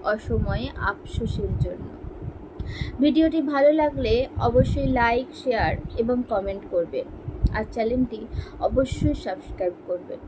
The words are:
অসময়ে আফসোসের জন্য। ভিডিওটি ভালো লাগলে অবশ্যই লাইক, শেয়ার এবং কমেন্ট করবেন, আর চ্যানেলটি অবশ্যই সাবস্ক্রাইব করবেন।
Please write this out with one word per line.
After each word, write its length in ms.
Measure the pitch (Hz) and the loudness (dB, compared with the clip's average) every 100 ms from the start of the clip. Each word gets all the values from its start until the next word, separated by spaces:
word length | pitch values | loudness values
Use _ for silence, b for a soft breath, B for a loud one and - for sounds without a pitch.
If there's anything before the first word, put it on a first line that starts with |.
অসময়ে 640 | - 214 - 226 202 196 254 - | 0 -2 0 0 0 0 -4 -4
আফসোসের 800 | 175 - - - 226 - 196 190 | -4 -4 -6 -4 -2 -2 -2 0
জন্য। 280 | - - - - - - - - - - B B B - | -2 -2 -10 -12 -14 -10 -12 -12 -16 -10 B B B 2
ভিডিওটি 420 | 285 311 320 320 | 4 6 4 4
ভালো 300 | 285 285 285 | 0 6 6
লাগলে 560 | 311 302 277 240 226 269 - | 6 4 2 2 2 2 0
অবশ্যই 500 | 240 240 254 285 269 | 4 6 6 4 2
লাইক, 400 | 254 233 240 262 - | 2 4 2 -2 -6
শেয়ার 320 | - 226 165 - - - | 0 2 2 0 -6 -4
এবং 260 | 233 247 240 | 0 0 0
কমেন্ট 340 | 208 196 196 - | -2 -2 -6 -2
করবেন, 360 | 180 165 - 185 - - - - 214 | -2 0 -2 -6 -8 -10 0 0 0
আর 80 | 220 | -4
চ্যানেলটি 560 | - 226 254 247 214 226 B B B | -2 0 2 0 -2 -8 B B B
অবশ্যই 540 | - 247 262 - 302 | 0 2 0 2 2
সাবস্ক্রাইব 600 | - - 185 - - 180 175 - | 2 -4 -8 -8 -2 -2 -2 -6
করবেন। 320 | 180 - 131 | -6 -6 -12